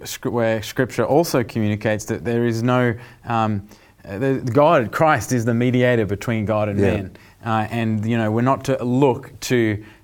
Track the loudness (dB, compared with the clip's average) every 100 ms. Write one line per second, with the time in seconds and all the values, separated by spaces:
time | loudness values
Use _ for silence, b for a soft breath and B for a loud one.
0 | -14 -8 -4 -2 0 -2 -4 -2 -2 -2
1 | 2 2 2 0 -2 -2 -2 0 -2 -4
2 | -4 -6 -2 0 0 0 0 2 2 -2
3 | B B -6 -2 -2 -4 -8 B B B
4 | -12 -4 -2 -2 0 4 6 4 2 2
5 | 2 2 0 0 0 2 2 2 4 2
6 | 0 -4 -2 -2 0 0 0 2 2 0
7 | -6 -14 B B -2 -2 -2 -2 -2 -2
8 | 0 0 0 0 0 0 -2 -2 0 2
9 | 2 2 -8 -14 0 2 2 -2 B B